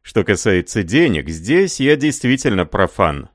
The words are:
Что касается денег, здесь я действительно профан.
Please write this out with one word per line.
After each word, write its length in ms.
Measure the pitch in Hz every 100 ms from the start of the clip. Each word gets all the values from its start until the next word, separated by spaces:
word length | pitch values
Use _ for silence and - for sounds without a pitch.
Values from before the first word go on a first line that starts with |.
Что 200 | - 113
касается 640 | 95 95 113 92 85 110
денег, 440 | 85 123 170 82 67
здесь 520 | 80 90 170 190 -
я 160 | 135 147
действительно 680 | 151 135 123 135 135 98
профан. 640 | 87 101 92 - 87 71 65